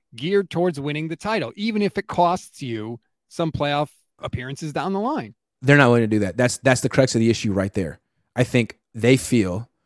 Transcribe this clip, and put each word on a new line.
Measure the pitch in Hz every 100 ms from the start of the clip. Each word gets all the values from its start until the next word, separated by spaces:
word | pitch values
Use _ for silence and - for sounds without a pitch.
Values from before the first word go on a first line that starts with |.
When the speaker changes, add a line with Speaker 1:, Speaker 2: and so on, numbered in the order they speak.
| _ 123
Speaker 1:
geared | 151 202 185
towards | 170 180 147
winning | 143 147 160
the | 165
title, | 208 220 120 -
even | 220 214
if | 202 -
it | -
costs | - 175 185 - -
you | 131 113 107 117 _ _ _
some | - 165
playoff | - 143 147 147 _ _ _
appearances | - 123 127 139 156
down | 143 156
the | 196
line. | 226 302 110 - _ _
Speaker 2:
They're | 127 143
not | 127
willing | 120
to | 110
do | 107
that. | 95 87
That's, | 123 -
that's | 135 123
the | 127
crux | - 131 117
of |
the | 113
issue | 113 113
right | 98 98
there. | - 82 - _ _ _ -
I |
think | 123 127 110 - _ 113
they | 117 131
feel | - 123 92 90 120 _